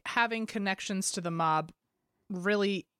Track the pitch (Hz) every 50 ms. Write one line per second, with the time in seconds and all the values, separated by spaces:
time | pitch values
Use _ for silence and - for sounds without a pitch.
0 | - - - 240 233 226 226 226 226 - - 220 196 190 190 - - - 202 190
1 | 190 - - 190 170 175 170 165 165 160 156 156 160 165 - _ _ _ _ _
2 | _ _ _ _ _ - 196 180 175 202 208 208 202 202 196 180 - _ _